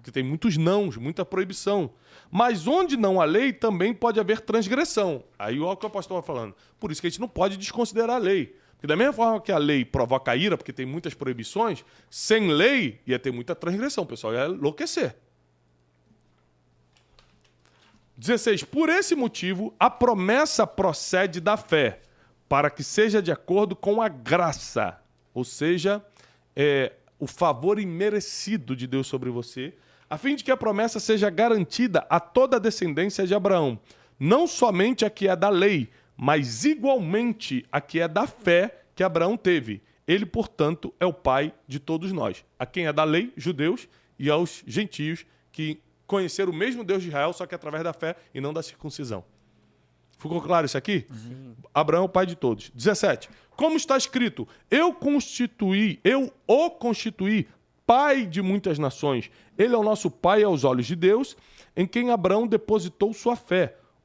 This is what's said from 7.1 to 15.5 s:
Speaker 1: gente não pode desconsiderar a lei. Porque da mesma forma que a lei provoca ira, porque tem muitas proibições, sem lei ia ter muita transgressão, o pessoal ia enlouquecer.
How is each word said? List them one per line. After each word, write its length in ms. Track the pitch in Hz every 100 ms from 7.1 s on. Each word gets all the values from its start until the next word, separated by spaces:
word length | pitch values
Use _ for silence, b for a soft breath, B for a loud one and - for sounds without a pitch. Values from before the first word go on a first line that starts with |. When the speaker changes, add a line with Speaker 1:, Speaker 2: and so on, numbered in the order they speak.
Speaker 1:
gente 80 | 170
não 80 | 240
pode 300 | - 185 190
desconsiderar 580 | 196 - 233 208 226
a 40 | 247
lei. 340 | 190 196 117 b b
Porque 120 | b 147
da 80 |
mesma 180 | 156 262
forma 280 | 226 226 220
que 100 | 220
a 80 | 175
lei 260 | 147 143
provoca 520 | 117 139 120 131 131 123
ira, 200 | 196 165
porque 160 | -
tem 140 | 131 131
muitas 260 | 156 170
proibições, 720 | - 135 120 110 196 226 151 - b b
sem 440 | - - 220 190
lei 480 | 151 220 277 147 104
ia 140 | - 123
ter 140 | 135
muita 200 | 120 120
transgressão, 520 | 165 165 196 269 247
o 20 | -
pessoal 260 | 113 110
ia 140 | 117 143
enlouquecer. 680 | 190 143 151 320 339 170 - _ _ _